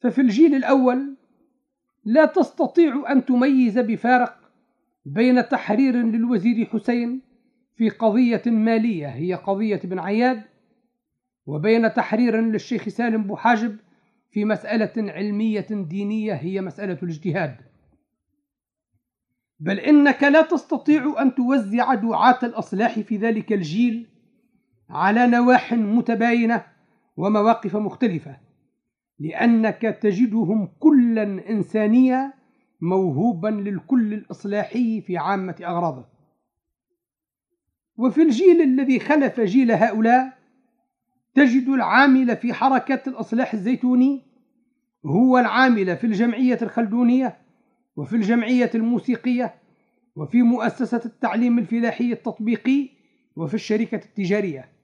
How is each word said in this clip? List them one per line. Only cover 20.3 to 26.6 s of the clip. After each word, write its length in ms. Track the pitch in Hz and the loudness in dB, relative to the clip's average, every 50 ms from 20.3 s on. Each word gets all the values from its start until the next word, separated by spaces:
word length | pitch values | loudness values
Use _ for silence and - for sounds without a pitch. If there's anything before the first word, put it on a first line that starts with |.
| 277 320 320 | 4 4 4
تستطيع 800 | 320 349 294 - _ 320 269 - - 294 311 247 294 285 214 277 | 4 0 -4 -4 _ -8 -6 0 2 0 2 2 -2 -2 0 0
أن 120 | 269 254 | 0 2
توزع 600 | - 247 240 269 277 220 196 208 240 240 233 269 | 0 -2 0 0 0 -2 -2 -2 -2 0 0 0
دعاة 440 | 214 196 233 214 - - 247 247 - - | -2 -2 -2 -2 2 4 4 4 4 0
الإصلاح 580 | 240 240 - 214 - - 190 220 - - 214 | -6 -6 -8 -10 -8 -4 -2 -2 -2 -2 -4
في 160 | 208 - 220 | -6 -6 -6
ذلك 360 | 202 202 226 208 214 - - 220 | -4 -2 -2 -2 -2 -4 -4 -4
الجيل 540 | 196 180 147 156 208 240 240 220 233 233 _ _ _ _ _ _ _ _ _ _ _ _ _ _ _ _ _ | -4 -4 -4 -2 0 0 0 -2 -4 -10 _ _ _ _ _ _ _ _ _ _ _ _ _ _ _ _ _
على 360 | - 151 170 190 208 233 247 | -6 -2 0 2 2 4 4
نواح 460 | 240 233 240 240 247 247 - - - 240 | 4 4 4 4 4 4 4 2 0 -2
متباينة 920 | 233 220 202 214 240 - - 233 214 226 240 233 240 233 226 233 208 | -2 -2 0 0 0 0 0 -2 0 0 0 0 0 0 0 -2 -2